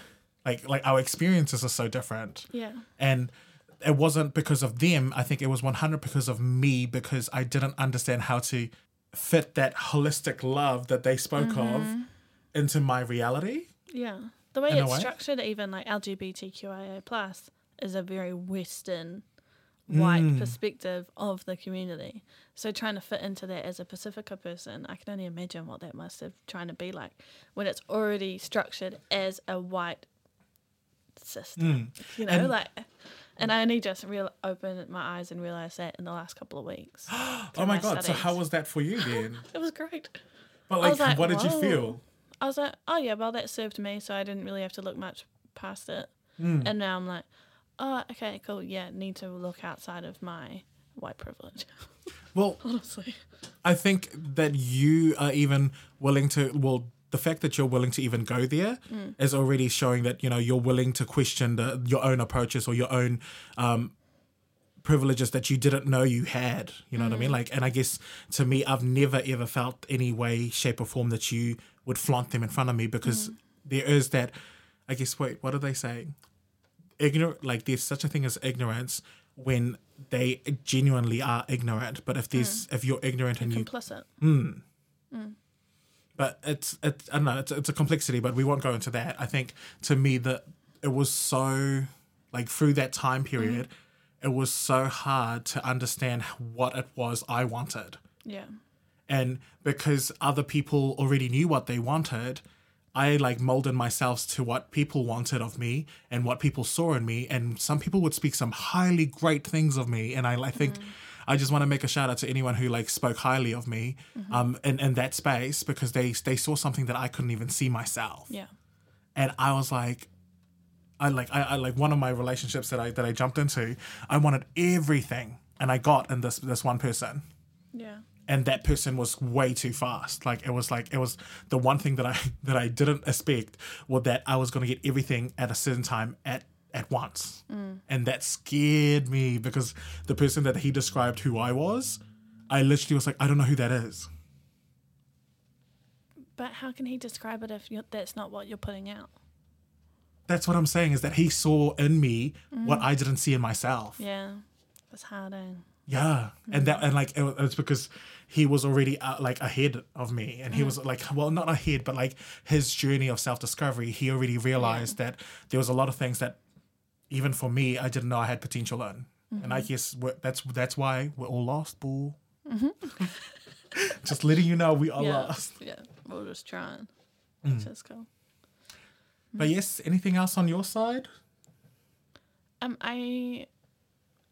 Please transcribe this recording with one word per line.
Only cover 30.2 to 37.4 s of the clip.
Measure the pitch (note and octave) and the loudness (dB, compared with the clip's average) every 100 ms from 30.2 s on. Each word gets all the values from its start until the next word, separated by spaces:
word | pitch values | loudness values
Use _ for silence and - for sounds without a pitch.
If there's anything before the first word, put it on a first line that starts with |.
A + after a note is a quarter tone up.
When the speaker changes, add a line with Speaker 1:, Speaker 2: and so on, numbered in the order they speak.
| _ _ _ _ _ _ _ _ _ - | _ _ _ _ _ _ _ _ _ -20
Speaker 2:
system. | - - - E3+ E3 C3+ A#2 - | -16 -14 -12 0 2 2 0 -12
Speaker 1:
Mm. | - - | -16 -8
Speaker 2:
You | G#3 | 0
know, | |
Speaker 1:
And | F3 C4 | 2 4
Speaker 2:
like, | A3 - - - _ - - - - | 0 -2 -14 -18 _ -20 -20 -18 -6
and | A3 | 0
I | A3 | 2
only | A3+ A#3 | 4 2
just | G3 F#3 | -2 -6
real-, | G3 G3+ F#3+ - | -8 -6 -6 -6
opened | F#3+ F#3 F#3+ F#3 - | -8 -6 -8 -10 -10
my | F3+ E3 F3 | -8 -8 -8
eyes | F3 | -10
and | E3+ | -10
realized | F3 E3+ E3 - | -10 -10 -10 -10
that | E3+ - | -10 -10
in | |
the | F3 | -10
last | E3+ E3+ | -10 -12
couple | - - C#3+ | -16 -14 -14
of | - | -12
weeks | - - - - | -14 -16 -20 -10
Speaker 1:
<gasps> | |
Oh | A#3+ C4 B3 | -6 -6 -8